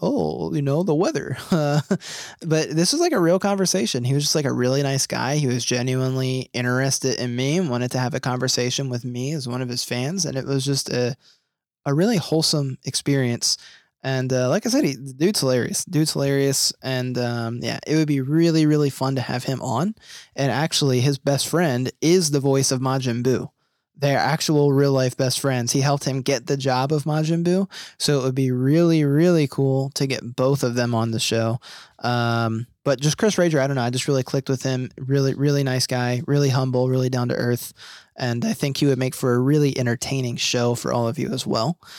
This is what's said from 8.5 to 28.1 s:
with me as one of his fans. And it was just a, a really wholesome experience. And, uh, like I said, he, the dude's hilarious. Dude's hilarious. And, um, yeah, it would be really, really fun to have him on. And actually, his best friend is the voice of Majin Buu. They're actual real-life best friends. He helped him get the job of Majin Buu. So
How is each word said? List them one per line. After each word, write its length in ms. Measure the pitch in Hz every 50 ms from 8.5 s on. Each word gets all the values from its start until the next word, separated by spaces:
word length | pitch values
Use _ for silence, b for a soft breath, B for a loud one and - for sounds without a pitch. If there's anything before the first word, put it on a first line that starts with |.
| - - 123 123 123 - 139 131
with 160 | 123 120 123
me 280 | 127 123 120 123 139
as 140 | 160 156 123
one 160 | 123 120 127
of 60 | 131 123
his 160 | 120 123 -
fans. 400 | - 120 120 127 139 180 196 170
And 120 | 143 135
it 80 | 135 -
was 200 | - 139 135 131
just 260 | 143 139 131 - -
a, 260 | - 127 123 120 131 - b b b b b b b b _ _ _ _ -
a 80 | 147 139
really 220 | 151 180 233 240
wholesome 640 | 175 - - 156 160 156 - - 151 143 135 131 - -
experience. 720 | 143 - - - 147 143 139 127 120 120 113 - - - - B B B B B B B B
And, 300 | - 131 135 131 127 127
uh, 180 | 127 127 127 123
like 160 | 151 208 -
I 20 | 233
said, 160 | 226 277 294
he, 120 | 151 135
the 180 | 123 135 135 131
dude's 260 | 131 156 202 208 -
hilarious. 440 | 143 131 127 123 110 - 196 - -
Dude's 260 | - 180 151 156 156
hilarious. 600 | - 151 139 139 139 139 139 139 135 - - - - _
And, 340 | - 131 131 127 127 127 123
um, 440 | 123 123 120 120 120 117 117 117 120
yeah, 160 | - 117 - - -
it 100 | - 147
would 120 | 160 156 151
be 120 | 147 139
really, 460 | 131 131 151 165 170 170 160 160 156
really 240 | 151 151 151 147 139
fun 240 | - - 131 131 135
to 80 | 139
have 220 | 135 - 127 123 -
him 180 | - 135 120
on. 320 | - 127 113 123 160 208 220 B B B B B B B B
And 140 | - 135 139
actually, 480 | 110 127 156 165 - - 151 139 127 123
his 160 | 123 147 143
best 320 | 131 - 143 143 131 - -
friend 420 | - 165 180 151 123 123 127 127 - -
is 280 | - 156 175 190 170 151
the 100 | 143 143
voice 300 | 131 139 135 135 135 -
of 100 | 135 127
Majin 420 | 131 131 131 135 127 127 117 120
Buu. 260 | 120 131 123 98 - - _ _ _ _ _ _ _ _ _
They're 220 | - - 139 139 123
actual 540 | - 127 147 156 - - 156 147 147 143
real-life 440 | 139 139 143 139 139 131 131 127 -
best 220 | - 135 127 - -
friends. 320 | - 139 131 123 117 120
He 80 | - 139
helped 240 | 131 147 143 143 -
him 160 | 135 131 135
get 260 | 127 139 139 120 -
the 100 | - 143
job 360 | 139 131 135 127 127 131 135
of 120 | 156 151 143
Majin 400 | 156 151 156 156 156 170 165 170
Buu. 260 | 175 180 190 196 - B B B B B
So 220 | B - -